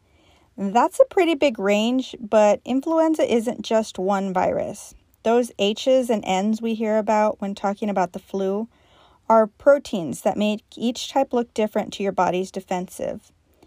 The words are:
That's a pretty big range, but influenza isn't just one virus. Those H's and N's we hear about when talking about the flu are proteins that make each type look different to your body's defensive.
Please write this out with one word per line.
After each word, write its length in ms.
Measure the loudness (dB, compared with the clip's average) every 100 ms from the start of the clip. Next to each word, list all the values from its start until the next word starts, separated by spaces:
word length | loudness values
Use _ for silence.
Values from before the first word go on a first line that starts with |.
| _ _ _ _ _ -8
That's 440 | -2 0 2 4
a 40 | 2
pretty 280 | 4 2
big 240 | 2 0 0
range, 560 | 0 0 0 -2 -4 -10
but 400 | 0 4 4 2
influenza 600 | 0 -4 0 2 2 2
isn't 380 | 2 2 0 -6
just 360 | -2 -2 -2 -4
one 340 | -2 0 0
virus. 640 | 0 0 0 -4 -10 -16 -20 _ _
Those 260 | 0 0 0 -2
H's 500 | -2 0 2 2 2
and 160 | -2
N's 380 | 0 0 0 -2
we 120 | -2
hear 240 | -2 0 0
about 420 | 2 2 2 0
when 160 | -6 -4
talking 340 | -4 -4 -2
about 220 | -2 -2
the 80 | -4
flu 480 | -10 -4 -2 -4 -6 _ _ _ _ _ 2
are 200 | 4 4
proteins 720 | 2 4 4 2 -6 -4 -4
that 160 | -2 0
make 260 | 0 -2 -8 -6
each 320 | -4 -4 -4
type 240 | -2 0
look 200 | -2 -4
different 400 | -2 -2 -2 -6
to 100 | -4
your 80 | -4
body's 400 | 0 0 0 -4
defensive. 800 | -8 -6 -6 -6 -8 -8 -10 -14 _ _ _